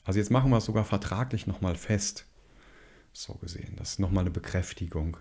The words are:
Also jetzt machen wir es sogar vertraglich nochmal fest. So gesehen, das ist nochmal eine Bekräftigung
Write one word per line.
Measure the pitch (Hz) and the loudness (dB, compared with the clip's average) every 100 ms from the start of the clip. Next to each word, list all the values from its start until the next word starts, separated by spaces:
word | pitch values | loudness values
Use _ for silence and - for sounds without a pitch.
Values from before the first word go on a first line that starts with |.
Also | - 101 | 0 0
jetzt | 101 | 4
machen | 127 131 | 4 6
wir | 113 | 4
es | 110 | 4
sogar | 110 | 0
vertraglich | 104 101 - 95 123 110 - | 2 0 0 -2 0 -2 -2
nochmal | 92 92 87 | -2 0 -2
fest. | - 104 - - - - _ - - - - - _ | 0 0 0 -6 -16 -20 _ -20 -20 -20 -20 -20 _
So | - - | -16 -12
gesehen, | - - - - - | -10 -10 -10 -12 -10
das | - | -8
ist | - | 0
nochmal | 95 95 | 2 4
eine | 90 | 2
Bekräftigung | 85 - 90 - - 85 80 80 82 | 0 -2 -2 -2 -4 -4 -2 -2 -4